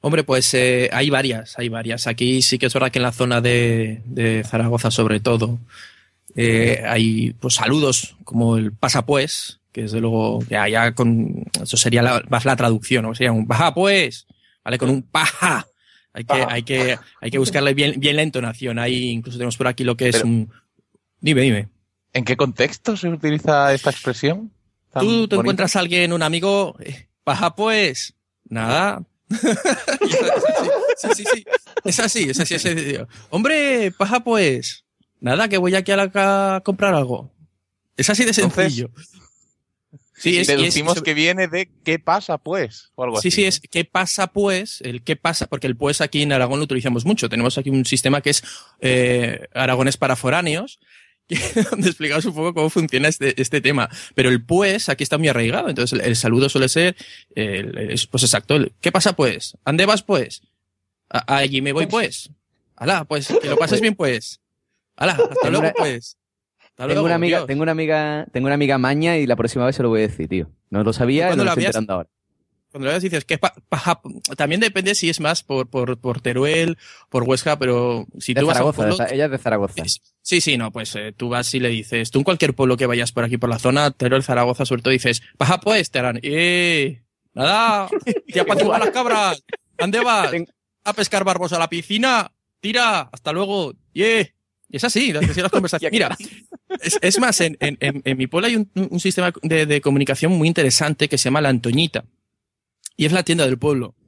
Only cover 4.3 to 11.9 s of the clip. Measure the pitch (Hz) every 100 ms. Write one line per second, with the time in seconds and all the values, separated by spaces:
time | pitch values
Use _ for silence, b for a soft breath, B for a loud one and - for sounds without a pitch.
4.3 | 113 110 113 117 117 113 113 110 107 113
5.3 | 117 117 120 B B B B B B -
6.3 | - 117 113 117 117 110 113 113 110 117
7.3 | 120 127 - 110 151 143 123 - - -
8.3 | 117 117 113 107 107 135 135 123 143 147
9.3 | - - - _ - 110 113 113 113 110
10.3 | 113 120 107 104 110 117 120 117 113 113
11.3 | - - - - 113 120